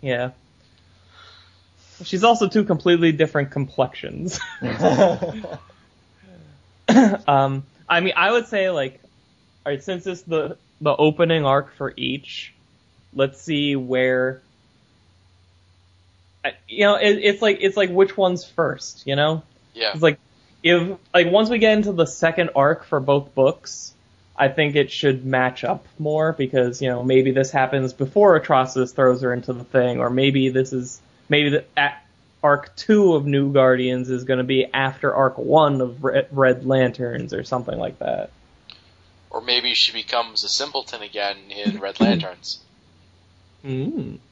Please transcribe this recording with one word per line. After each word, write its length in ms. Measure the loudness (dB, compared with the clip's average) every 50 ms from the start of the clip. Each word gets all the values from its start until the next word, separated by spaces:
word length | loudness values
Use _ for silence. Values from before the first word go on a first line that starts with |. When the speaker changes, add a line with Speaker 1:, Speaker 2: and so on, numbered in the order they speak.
Speaker 1:
Yeah. 300 | -4 -4 -4 -2 -4 -6 -8 _ _ _ _ _ _ _ _ _ _ _ _ _ _ _ _ -20 -20 -20 -20 -20 _ _ _ _ _ _ _ _ _ _ -20 -20 -12
She's 220 | -8 -4 2 4
also 240 | 4 4 4 2 0
two 160 | 2 0 0
completely 480 | 2 -2 -2 2 2 2 4 4 2 2
different 380 | 2 0 0 0 -4 -4 -4
complexions. 880 | -4 -6 -6 -6 -2 -2 -2 -2 -2 -12 -14 -12 -12 -10 -10 -10 -10 -10 -12
<laughs> 60 | -14 -14 -10
Speaker 2:
<laughs> 960 | -8 -8 -6 0 0 2 4 4 4 4 2 0 -6 -8 -8 -10 -14 -14 -16 -16 -18 _ _ _ _ _ _ _ _ _ _ _ _ -20 -20 -20 -20 -20 -20 _ _ _ _ _ _ 4 6 6 6 6 4 0 0 2
Speaker 1:
Um, 360 | 2 4 4 2 0 -4 -8 _ _ _ -4 0
I 100 | 0 0
mean, 140 | 2 0 0
I 160 | 0 2 2
would 160 | 2 0 -2 -2
say, 220 | -2 -2 0 0
like, 320 | 0 -2 -4 -4 -6 -14 _ _ _ _ _ _ _ _ _ _ _ _ _
all 80 | -8 -8
right, 100 | -8 -6
since 240 | -8 -8 -8 -6 -10
it's 140 | -10 -10
the, 360 | -8 -4 -4 -4 -4 -4 -8 _ _ _ _ _
the 160 | -2 -2 0
opening 500 | 4 2 2 4 2 0 2 2 0 2
arc 280 | 2 2 0 0 -4 -12
for 180 | _ -10 -10 -8 -6
each, 560 | -6 -6 -6 -6 -10 -14 -16 -16 -16 -16 _ _ _ _ _ _ _ _ _ _ _ _ _
let's 280 | -2 -2 -2 -2 -8
see 340 | -10 -6 -4 -2 -2 -2 -2
where, 680 | -4 -4 -2 -2 0 0 0 0 0 -2 -2 -4 -8 _ _ _ _ _ _ _ _ _ _ _ _ _ _ _ _ _ _ _ _ _ _ _ _ _ _ _ _ _ _ _ _ _ _ _ _ _ _ _ _ _
I, 80 | -10 -10 _ _ -18
you 160 | -4 0 2
know, 100 | 2 4
it, 240 | 4 2 2 2 2
it's 200 | 2 0 0 2
like, 160 | 0 0 0 0
it's 140 | -2 -2 0
like, 140 | 0 -2 0
which 260 | 2 2 0 0 2
one's 300 | 0 0 0 0 -2 -8
first, 600 | -12 _ -4 -2 -2 -2 -6 -12 -18 -20 -16 -6
you 120 | -4 0 0
know? 260 | 2 0 0 -2 -8 _ _ _ _ _ _
Speaker 3:
Yeah. 180 | -6 -4 -4 -2
Speaker 1:
It's 80 | 2
like, 160 | 2 2 2 0 _ _ _ _ _ _ _ _ _
if, 340 | 2 2 4 2 -2 -6 -12 _ _ _
like, 140 | 2 2 4
once 200 | 4 2 2 2
we 100 | 0 2
get 140 | 4 4 4
into 180 | 4 2 -2
the 140 | 0 0 0 -2
second 440 | 0 0 0 0 2 0 -2 0 2
arc 300 | 2 2 2 2 0 -4
for 160 | -4 -4 -2
both 340 | 0 2 0 0 0 -4 _
books, 580 | 2 2 2 2 -2 _ -18 -16 -16 -18 -20 _ _ _ _ _ _ _ _ _ 0
I 100 | 0 0
think 280 | 2 0 0 2 2 0
it 120 | 0 0
should 360 | -2 -2 0 0 0 0 -4
match 400 | -2 0 0 0 0 -2 -4 -6
up 200 | -6 -6 -6 -8 _ _ _
more 320 | -6 -4 -2 0 0 -2
because, 500 | -2 -2 -4 -2 0 0 0 0 -2 -4
you 60 | -4 -4
know, 140 | -4 -2 -2
maybe 280 | 2 4 4 4 4
this 200 | 2 0 0 0
happens 400 | 0 0 0 0 0 -2 -2 -4
before 480 | -4 _ -8 -2 2 4 6 6 6 4
Atrocitus 560 | 4 2 2 2 2 2 0 -2 -4 -2 0
throws 260 | 2 4 4 4 2 0
her 100 | -4 -4
into 180 | -4 -4 -8
the 140 | -10 -10 -10
thing, 340 | -2 0 0 2 2 0 -2
or 100 | -2 -2
maybe 380 | 0 2 2 2 2 2 0 0
this 220 | 0 0 -2 -2
is, 300 | -4 -8 -8 -8 -14 -20 _ _ _ _ _ _
maybe 220 | 0 2 2 2
the, 160 | 0 -2 -4 _ _ -2
at 240 | -2 -2 -2 -8 _ _ _ _ _ _ _ _ 2
arc 300 | 2 2 2 0 -10 _
two 400 | -20 0 2 2 4 6 4 4
of 100 | 2 0
New 260 | 0 0 0 0 2
Guardians 600 | 2 4 4 6 4 4 2 -2 -2 -4 -4 -4
is 120 | -6 -6 -2
gonna 200 | -2 -2 -2 0
be 200 | 0 0 0 0 0
after 400 | -2 -2 -2 -2 -4 -2 -4 -2 0
arc 260 | 2 0 0 0 -4
one 420 | -4 2 4 4 4 4 2 0
of 220 | -2 -4 -6 -6 -4
Re-, 240 | -2 0 0 -2 -2
Red 340 | 0 2 2 2 2 0 0 0
Lanterns 640 | 2 2 2 2 0 -4 -8 -8 -6 -8 -8 -8 -8
or 100 | -10 -8
something 340 | -6 -6 -6 -6 -6 -8 -6
like 200 | -6 -8 -8 _
that. 320 | -6 -6 -6 -6 -6 -10 _ _ _ _ _ _ _ _ -20 _ _ _ _ _ _ _ _ _ _ _
Speaker 3:
Or 100 | -14 -12
maybe 320 | -6 -2 -2 -2 -2 -2 -2
she 180 | -2 -2 -2
becomes 520 | -4 -6 -10 -4 -4 -4 -4 -4 -6 -8 -8
a 40 | -6
simpleton 540 | -6 -6 -6 -6 -8 -10 -10 -10 -14 -14
again 340 | -14 -12 -8 -6 -6 -6 -6 -8 -14 -18
in 300 | -14 -6 -6 -6 -6 -6
Red 200 | -8 -10 -4 -2
Speaker 1:
<laughs> 0 |
Speaker 3:
Lanterns. 600 | 0 0 0 -2 -4 -8 -12 -16 _ -16 -16 -16 _ _ _ _ _ _ _ _ _ _ _ _ _ _ _ _ _ _ _ _ _
Speaker 1:
Mm. 540 | -10 -8 -6 -6 -6 -6 -8 -10 -10 -14 -18 _ _